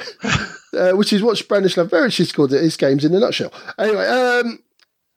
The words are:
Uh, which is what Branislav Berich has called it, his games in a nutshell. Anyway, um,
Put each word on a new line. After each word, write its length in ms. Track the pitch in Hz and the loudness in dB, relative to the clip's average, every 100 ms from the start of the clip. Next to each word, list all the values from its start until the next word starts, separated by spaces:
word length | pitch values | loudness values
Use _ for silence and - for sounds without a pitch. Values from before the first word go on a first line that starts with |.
| - - - - - - _ | -8 -10 -4 -4 -4 -14 _
Uh, 180 | - 185 | 0 2
which 200 | 190 208 | 2 2
is 100 | 208 | 0
what 140 | 233 196 | 0 -2
Branislav 540 | - 202 190 180 170 | -2 0 0 0 0
Berich 260 | 320 262 - | 2 2 0
has 160 | 175 | 0
called 180 | - 139 | 2 2
it, 80 | 135 | 2
his 160 | 160 - | 0 0
games 260 | 139 139 | 0 2
in 100 | 151 | 2
a 60 | 185 | 2
nutshell. 320 | 240 - - - - - | 0 -2 -6 -10 -12 -4
Anyway, 280 | 214 202 190 | -2 0 0
um, 520 | 247 247 247 240 226 _ _ _ _ _ | 0 0 0 -2 -6 _ _ _ _ _